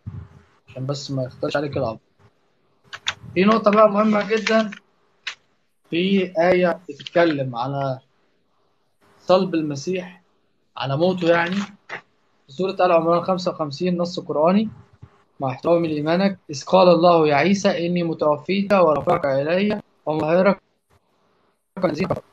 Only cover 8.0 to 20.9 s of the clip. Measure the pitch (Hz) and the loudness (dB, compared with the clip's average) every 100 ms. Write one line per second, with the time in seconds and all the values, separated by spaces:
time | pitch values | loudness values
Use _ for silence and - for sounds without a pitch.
8 | _ _ _ _ _ _ _ _ _ _ | _ _ _ _ _ _ _ _ _ _
9 | _ _ - 185 185 160 151 139 180 185 | _ _ 0 2 2 -2 -4 -6 -6 -8
10 | 175 - _ _ _ _ _ - 131 139 | -8 -18 _ _ _ _ _ -10 -6 0
11 | 180 180 165 170 170 202 202 - - - | 0 2 2 2 0 -4 -6 -12 -18 -18
12 | - _ _ _ _ 139 190 190 180 165 | -18 _ _ _ _ -6 -6 0 2 4
13 | 160 170 175 185 180 - 151 135 180 175 | 2 0 0 -2 -4 -6 -8 -4 -4 -2
14 | 175 - - 143 165 202 220 - - _ | -4 -6 -6 0 2 2 -2 -8 -20 _
15 | - _ _ - 135 127 160 170 165 151 | -20 _ _ -8 -8 -4 0 0 0 -4
16 | 151 175 196 190 - 139 - 185 180 165 | -2 0 0 -4 -12 -14 0 4 6 6
17 | 175 170 151 143 170 196 196 156 175 180 | 6 4 4 2 2 2 0 0 -2 -2
18 | 170 160 151 147 160 196 196 196 165 147 | -2 -2 0 0 -2 -4 0 4 4 2
19 | 156 151 139 135 147 185 208 208 - _ | 0 0 0 -2 0 0 0 -2 -8 _
20 | 151 156 151 170 190 190 _ _ _ | -6 -4 0 2 2 0 _ _ _